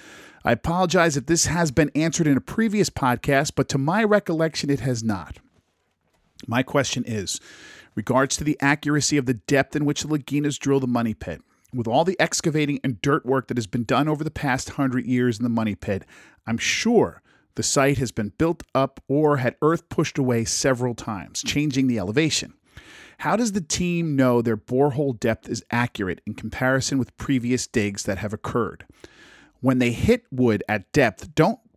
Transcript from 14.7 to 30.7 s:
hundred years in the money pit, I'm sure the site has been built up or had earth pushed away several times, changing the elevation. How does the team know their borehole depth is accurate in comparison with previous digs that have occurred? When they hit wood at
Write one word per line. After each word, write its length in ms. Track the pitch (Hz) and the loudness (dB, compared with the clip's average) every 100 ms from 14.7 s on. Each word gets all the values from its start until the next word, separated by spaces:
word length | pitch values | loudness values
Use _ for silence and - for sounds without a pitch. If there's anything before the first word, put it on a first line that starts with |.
hundred 360 | - 135 123 120 | -2 -2 0 0
years 320 | 123 123 107 | 2 2 0
in 60 | |
the 40 | 120 | 0
money 280 | 113 110 98 | 0 -2 -4
pit, 280 | - 98 - - - _ | -4 -4 -6 -20 -20 _
I'm 140 | - 113 | -6 -4
sure 640 | - - 220 233 110 - _ _ _ | -2 -2 2 2 2 -2 _ _ _
the 80 | - | -6
site 360 | - - 139 143 | -2 2 2 2
has 120 | 127 | -2
been 220 | - 104 - | -4 -6 -2
built 260 | 160 170 - | -2 -2 -2
up 260 | 131 135 - - | 0 0 -4 -4
or 300 | 139 151 147 | 0 2 2
had 180 | 123 - | 0 0
earth 260 | 151 165 - | 2 0 -2
pushed 300 | - 165 - | -2 -2 0
away 260 | 131 117 113 | 0 0 0
several 500 | - 143 127 127 117 | 0 0 0 0 -4
times, 480 | - 104 78 - | -8 -10 -8 -8
changing 420 | - 147 151 131 135 | -4 -2 0 0 0
the 100 | 117 | 0
elevation. 580 | 92 110 160 - - - _ - - - - - | 0 0 0 0 -6 -14 _ -20 -20 -20 -20 -8
How 180 | - 196 | -2 0
does 160 | 240 | 0
the 80 | 202 | -2
team 560 | 156 - 175 175 170 139 | -4 -2 0 0 0 2
know 260 | 127 120 | 4 4
their 140 | 117 107 | 2 -2
borehole 640 | - 127 143 127 143 120 | -2 2 2 2 -2 0
depth 280 | 117 110 - | -2 -2 -4
is 140 | 117 - | -8 -2
accurate 500 | 117 120 - 95 85 - | -2 -2 -2 -4 -4 -8
in 80 | |
comparison 640 | 104 113 - 131 131 117 139 | -10 -10 -2 0 0 0 -2
with 180 | 120 - | -2 -6
previous 520 | - 135 120 123 - | -2 -2 0 -2 0
digs 340 | - 101 101 | -2 -2 -2
that 160 | - 98 | -6 -6
have 140 | 104 | -6
occurred? 520 | 107 - 123 104 - - _ - - - - - _ | -8 -4 -4 -4 -6 -20 _ -20 -20 -20 -20 -20 _
When 180 | 123 127 | 0 2
they 140 | 120 | 2
hit 320 | 117 - 240 - | 2 2 2 0
wood 320 | 131 127 107 | 0 2 2
at 220 | - | 0